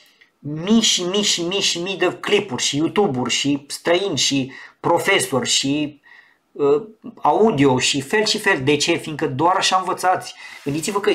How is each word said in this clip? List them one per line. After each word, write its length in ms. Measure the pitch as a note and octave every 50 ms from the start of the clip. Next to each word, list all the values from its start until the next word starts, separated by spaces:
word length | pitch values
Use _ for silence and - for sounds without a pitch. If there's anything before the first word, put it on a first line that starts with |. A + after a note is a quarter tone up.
| _ _ _ _ _ _ _ _
mii 420 | - D3 D3+ D#3 E3+ G3+ A3+ A3+
și 220 | G#3 - - F3+ F3+
mii 180 | F3+ F#3+ G#3
și 200 | G3+ G3 - F3
mii 200 | E3+ E3+ G3 G3
și 180 | F#3+ - - E3+
mii 180 | F3 G3 F#3+
de 200 | E3 F3+ F3 -
clipuri 460 | - - - G3+ G3 - - B2 A#2+ -
și 140 | - C#3
YouTube-uri 560 | C#3+ D#3+ D#3 - G#3+ G3+ D#3+ C3 B2 B2 A#2 -
și 320 | - - C#3 C#3+ C#3 -
străini 500 | - - - - E3+ E3+ F#3 G3+ G3 D#3
și 340 | B2 - - C#3 C#3 B2+ C3 - - - - _ -
profesori 720 | - - E3+ E3 - F#3+ G3 E3 - - C#3 B2 A#2 -
și, 520 | - - - C3+ C#3+ D3+ D3+ C#3+ - _ _ - - - - _ _ _ _ _
uh, 320 | - - C#3+ C#3 D3 D3 D3 - - _ - - - -
audio 580 | - D3+ D#3+ F#3 G#3+ A3+ D#3+ C3+ C#3+ C3+ B2+ B2+
și 220 | - - - C#3+
fel 240 | C3+ - - A3 G#3+
și 140 | G#3+ - G#3
fel. 240 | - G3 F#3+ D3 C3
De 120 | C#3+ D3
ce? 200 | C#3+ - E3+ E3+
Fiindcă 320 | D3 - D#3+ D#3 C3+ D#3
doar 280 | C#3+ C3 B2+ D#3+ F3 F#3+
așa 220 | F#3+ - - F#3
învățați. 580 | F#3+ F3 F3+ F3+ - - F#3 F#3 - - - - - - - - - -
Gândiți-vă 360 | C#3 C#3+ D#3+ D#3 A3 G3 G3+
că 120 | G3 G#3